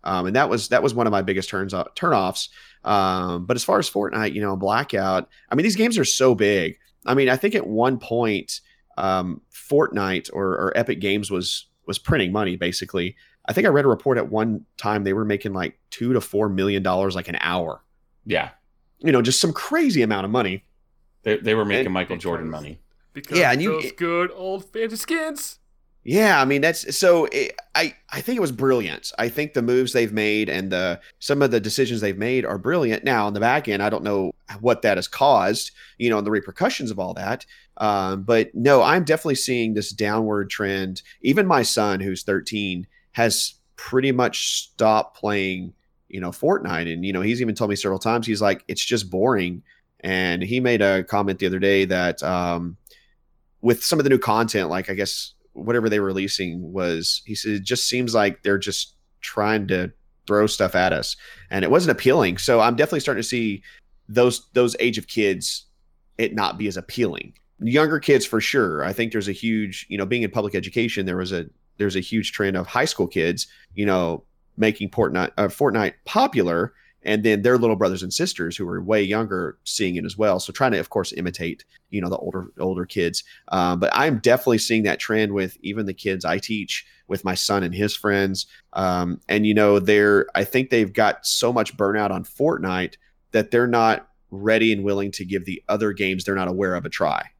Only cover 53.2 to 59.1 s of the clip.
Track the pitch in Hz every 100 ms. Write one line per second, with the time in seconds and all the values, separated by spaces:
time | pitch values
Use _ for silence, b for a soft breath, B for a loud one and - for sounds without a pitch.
53.2 | _ _ _ _ 117 117 - 160 139 127
54.2 | 123 110 113 107 85 90 92 95 98 -
55.2 | - _ _ - 104 120 110 104 98 95
56.2 | 98 - 90 85 85 92 87 82 85 -
57.2 | - 104 107 104 98 123 - 123 123 110
58.2 | 101 95 101 98 98 - - _ _